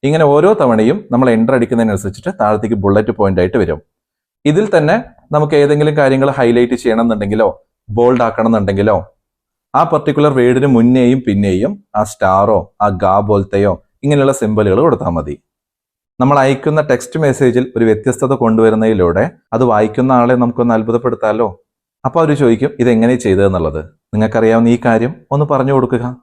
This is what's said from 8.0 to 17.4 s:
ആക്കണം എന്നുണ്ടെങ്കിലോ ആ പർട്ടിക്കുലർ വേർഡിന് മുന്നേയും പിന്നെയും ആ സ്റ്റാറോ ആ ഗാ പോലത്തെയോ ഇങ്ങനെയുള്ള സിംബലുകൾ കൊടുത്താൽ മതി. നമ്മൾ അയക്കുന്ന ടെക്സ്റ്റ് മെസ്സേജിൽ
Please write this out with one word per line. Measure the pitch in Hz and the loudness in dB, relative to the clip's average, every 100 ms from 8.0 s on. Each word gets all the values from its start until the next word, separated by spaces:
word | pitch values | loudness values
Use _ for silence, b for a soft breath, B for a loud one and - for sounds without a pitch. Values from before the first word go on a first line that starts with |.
| 120 127 | 2 2
ആക്കണം | 117 113 113 | 0 0 0
എന്നുണ്ടെങ്കിലോ | 113 101 98 101 98 87 _ _ _ _ _ _ | 0 0 0 0 0 -4 _ _ _ _ _ _
ആ | 131 | -2
പർട്ടിക്കുലർ | 165 156 151 143 147 | 0 -2 -2 0 0
വേർഡിന് | 131 120 127 139 | 2 2 2 2
മുന്നേയും | 123 117 127 123 131 123 | 2 4 4 2 0 0
പിന്നെയും | 101 101 92 123 202 _ 107 | -2 0 0 -2 -6 _ -6
ആ | |
സ്റ്റാറോ | 107 - 98 95 104 104 - _ | -6 -2 0 2 2 0 -4 _
ആ | 104 | -4
ഗാ | 92 95 98 | -2 0 0
പോലത്തെയോ | 104 104 98 101 101 87 _ _ | 0 -2 -2 -2 -2 -2 _ _
ഇങ്ങനെയുള്ള | 139 147 135 | -2 0 0
സിംബലുകൾ | 135 110 107 104 95 | 0 -2 0 0 2
കൊടുത്താൽ | 160 113 87 | 0 0 -4
മതി. | 82 73 71 _ _ _ _ _ _ _ _ | -6 -8 -12 _ _ _ _ _ _ _ _
നമ്മൾ | 127 147 | 0 2
അയക്കുന്ന | 131 135 151 156 | 0 0 -2 -2
ടെക്സ്റ്റ് | 151 123 - 156 | -2 -2 -4 -4
മെസ്സേജിൽ | 151 127 | -2 0